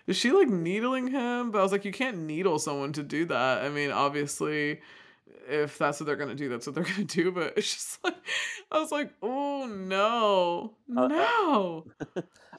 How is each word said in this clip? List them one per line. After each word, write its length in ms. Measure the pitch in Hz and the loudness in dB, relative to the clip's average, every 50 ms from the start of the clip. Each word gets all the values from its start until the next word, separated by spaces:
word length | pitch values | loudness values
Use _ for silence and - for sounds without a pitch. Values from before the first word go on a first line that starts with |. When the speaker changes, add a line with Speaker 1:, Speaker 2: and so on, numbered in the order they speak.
| - | -2
Speaker 1:
is 100 | - 190 | -2 0
she, 140 | - - 240 | 2 4 6
like, 180 | 302 392 381 254 | 6 6 6 6
needling 580 | 196 175 165 170 190 214 233 254 262 262 247 | 4 2 0 0 0 0 0 0 0 0 0
him?" 440 | 254 262 277 240 240 240 247 247 240 | -2 -2 -2 0 0 -2 -2 -2 0
But 80 | 208 208 | 2 4
I 40 | 190 | 4
was 80 | 196 | 4
like, 140 | 196 196 196 | 2 0 -2
"You 60 | 202 185 | -2 -4
can't 260 | - 254 262 226 175 | -4 -4 -4 -4 -4
needle 400 | 160 156 151 160 190 190 156 151 | -6 -4 -2 0 2 2 2 2
someone 340 | - 156 143 143 139 143 147 | 0 -2 -2 -2 -2 -4 -4
to 100 | 151 143 | -4 -6
do 220 | 143 143 147 170 | -2 -2 -2 0
that." 380 | 170 147 120 127 131 127 98 120 | 0 2 2 2 2 2 2 0
I 60 | 143 | -2
mean, 220 | 147 147 143 143 | -2 -2 -2 0
obviously, 920 | 104 107 139 143 143 147 147 139 - - 160 151 151 151 147 147 151 151 - - - - - - - _ _ - - - - | 2 2 2 2 2 0 -2 -2 -2 -2 -2 0 0 0 0 -2 -2 -6 -10 -20 -20 -20 -20 -20 -20 _ _ -20 -20 -16 -8
if 300 | 127 139 151 147 143 - | -4 0 0 0 -2 -2
that's 220 | - 160 143 143 - | 0 0 0 0 -2
what 60 | 160 | -4
they're 80 | 147 143 | -4 -4
gonna 200 | - 147 131 104 | -4 -4 -6 -6
do, 140 | 139 147 131 | -6 -4 -4
that's 160 | 123 117 - | -4 -6 -6
what 80 | 151 135 | -6 -4
they're 80 | 151 175 | -4 -4
<laughs> 120 | 160 190 | -2 -2
gonna 80 | 190 202 | -4 -4
do. 260 | 143 - 180 165 185 | -2 0 0 0 0
But 220 | 180 180 160 - - | 0 -2 -4 -2 -2
it's 160 | - 202 - - | -2 -2 -2 -4
just 300 | - - - - - - | -6 -6 -6 -6 -4 -4
like, 120 | 359 359 - - - - - - - - 403 381 - | -4 -4 -6 -6 -6 -4 -4 -4 -4 -8 -10 -6 -2
I 80 | - 311 | -2 0
was 120 | 311 - | 0 0
like, 220 | 294 294 285 - - - | -2 -4 -4 -6 -8 -8
"Oh, 440 | - 226 254 277 285 285 285 277 269 | -6 -4 -2 -2 -2 -2 -4 -4 -6
no. 1080 | 240 208 190 190 185 190 196 202 220 233 233 220 208 202 185 180 175 175 175 - 220 - _ _ 285 240 | -8 -8 -8 -4 -2 0 2 2 2 4 4 4 4 6 4 4 2 0 -2 -4 -8 -10 _ _ -4 0
Speaker 2:
Uh, 80 | 247 254 | 2 2
uh, 40 | |
Speaker 1:
No." 800 | 262 294 330 403 466 466 453 403 330 277 214 190 175 165 160 165 - - - 156 - - | 4 4 2 2 4 4 4 4 4 4 2 2 0 -4 -8 -12 -14 -14 -14 -12 -10 -8
Speaker 2:
<laughs> 80 | 190 - - _ - - - - | -8 -8 -10 _ -20 -20 -20 -20